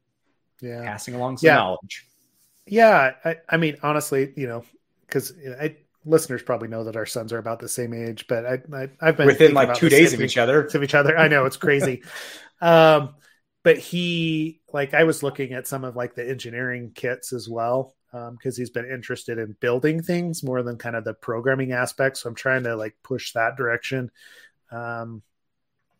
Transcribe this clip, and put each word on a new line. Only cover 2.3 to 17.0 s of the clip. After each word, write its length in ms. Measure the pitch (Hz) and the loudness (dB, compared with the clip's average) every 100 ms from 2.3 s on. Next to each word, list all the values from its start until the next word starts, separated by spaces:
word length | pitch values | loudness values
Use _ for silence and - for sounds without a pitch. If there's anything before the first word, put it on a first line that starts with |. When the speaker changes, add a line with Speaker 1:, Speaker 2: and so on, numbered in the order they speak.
| _ _ _ - | _ _ _ -4
Speaker 1:
Yeah, 480 | 208 226 185 135 - | 4 8 8 4 0
I, 120 | 165 165 - | -6 -6 -2
I 80 | 165 | 0
mean, 200 | 160 147 | 0 -2
honestly, 500 | 147 151 143 139 139 139 | -2 -2 -2 -2 -2 -4
you 100 | 127 | -8
know, 180 | 117 123 _ _ _ _ | -10 -14 _ _ _ _
'cause 240 | 139 131 - 139 123 | -6 -6 -10 -16 -8
I, 160 | 156 160 _ _ | -8 -8 _ _
listeners 380 | 151 156 - 123 | 2 2 2 -6
probably 260 | - 120 110 | -4 -6 -6
know 160 | 113 | -8
that 100 | 113 110 | -8 -8
our 100 | 107 | -8
sons 260 | - 110 | -8 -8
are 60 | 117 | -8
about 200 | 110 113 | -6 -8
the 100 | 120 | -8
same 240 | - 120 | -8 -6
age, 340 | 117 117 110 - | -8 -8 -10 -6
but 180 | 120 120 | -6 -4
I, 160 | 127 139 | -6 -8
I, 180 | 143 135 - | -12 -12 -2
I've 160 | 160 147 | 0 4
been 100 | 143 | 4
Speaker 2:
Within, 120 | 139 | 8
Speaker 1:
thinking 160 | 156 143 | 8 8
Speaker 2:
like, 120 | 123 | 4
Speaker 1:
about 80 | 123 | 4
Speaker 2:
two 80 | 170 | 6
Speaker 1:
the 80 | 135 | 8
Speaker 2:
days 140 | 165 | 8
Speaker 1:
same 40 | |
Speaker 2:
of 40 | 127 | 4
Speaker 1:
thing 60 | 127 | 0
Speaker 2:
each 120 | 127 | 0
other. 280 | 117 147 147 | 2 2 2
Speaker 1:
of 160 | 151 | -2
each 120 | 139 | 2
other. 240 | 147 143 160 | 2 4 4
I 100 | 156 | 4
know, 160 | 147 131 | 4 2
it's 100 | - | 0
crazy. 460 | 165 143 135 123 - | 0 2 0 -4 -10
Speaker 2:
<laughs> 40 | - - - - _ | -16 -16 -18 -20 _
Speaker 1:
Um, 520 | 170 165 160 151 143 - _ _ _ _ | 6 8 8 8 2 -8 _ _ _ _
but 160 | 175 160 | 2 2
he, 840 | - 175 175 170 165 156 160 160 _ | 0 -4 -2 -2 -2 -2 -4 -8 _
like, 220 | 147 139 | -6 -2
I 120 | 147 | 2
was 180 | 165 151 | 2 2
looking 320 | 139 135 135 | -4 -6 -8
at 120 | 127 123 | -8 -10
some 160 | 135 | -10
of, 140 | 131 123 | -8 -8
like, 180 | 123 | -8
the 140 | - 120 | -8 -10
engineering 640 | 131 120 117 127 123 120 | -10 -10 -8 -6 -8 -10
kits 380 | - | -8